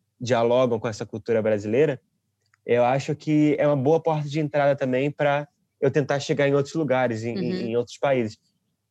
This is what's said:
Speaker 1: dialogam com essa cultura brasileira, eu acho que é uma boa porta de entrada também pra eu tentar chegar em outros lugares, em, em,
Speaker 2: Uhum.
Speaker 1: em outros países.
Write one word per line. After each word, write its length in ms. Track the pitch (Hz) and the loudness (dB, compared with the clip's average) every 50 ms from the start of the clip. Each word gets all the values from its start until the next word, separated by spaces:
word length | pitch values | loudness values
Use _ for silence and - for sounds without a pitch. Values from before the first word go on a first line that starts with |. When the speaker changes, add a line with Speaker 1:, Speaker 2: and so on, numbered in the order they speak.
| _ _ _ - | _ _ _ -8
Speaker 1:
dialogam 580 | 127 113 123 117 117 117 120 127 131 120 117 107 | -4 0 2 2 2 4 4 4 2 2 0 -2
com 80 | 120 120 | -4 -6
essa 180 | 104 - 117 | -8 -8 -10
cultura 360 | - - 110 - - 113 110 | -10 -12 -8 -4 -2 0 0
brasileira, 580 | 104 110 107 101 101 104 110 131 156 151 131 - _ _ _ _ _ _ _ _ _ _ _ _ - | 2 2 0 0 0 0 2 2 2 2 0 -4 _ _ _ _ _ _ _ _ _ _ _ _ -4
eu 180 | - 117 120 123 | 0 2 2 2
acho 320 | 120 131 139 - - 147 | 2 0 0 -2 -4 -6
que 400 | - - 151 151 151 151 151 147 - | -6 -2 0 2 4 4 4 2 2
é 80 | 147 147 | 2 2
uma 80 | 147 139 | 2 2
boa 220 | 123 147 165 160 | 2 2 2 2
porta 280 | 160 165 156 151 147 147 | 2 0 -2 -2 -2 -4
de 100 | 139 160 | -4 -4
entrada 360 | 151 143 - 147 143 143 139 | -4 -2 0 0 2 2 2
também 340 | 131 143 127 127 127 139 147 | 0 0 -2 0 0 0 -2
pra 380 | 143 - 147 143 143 147 147 - _ _ _ _ _ - | -2 -2 0 0 0 -2 -4 -8 _ _ _ _ _ -2
eu 80 | 143 139 | 0 0
tentar 300 | 135 156 135 - 143 143 | 2 0 0 0 -2 -2
chegar 280 | - - 151 127 143 139 | -2 -2 -2 0 2 2
em 60 | 139 | 2
outros 220 | 143 139 139 - | 2 0 -2 -4
lugares, 480 | 160 160 123 131 131 127 120 113 107 113 | -4 -2 0 0 0 0 -2 -2 -4 -6
em, 100 | 120 117 | -6 -6
em, 20 | 196 | -4
Speaker 2:
Uhum. 280 | 180 175 185 185 120 113 | -4 -4 -4 -4 -4 -4
Speaker 1:
em 60 | 117 120 | -2 -2
outros 200 | 120 - - - | -4 -4 -6 -4
países. 400 | - 143 135 127 117 107 - - _ _ _ _ _ _ _ _ _ _ | -2 0 0 0 0 -2 -6 -12 _ _ _ _ _ _ _ _ _ _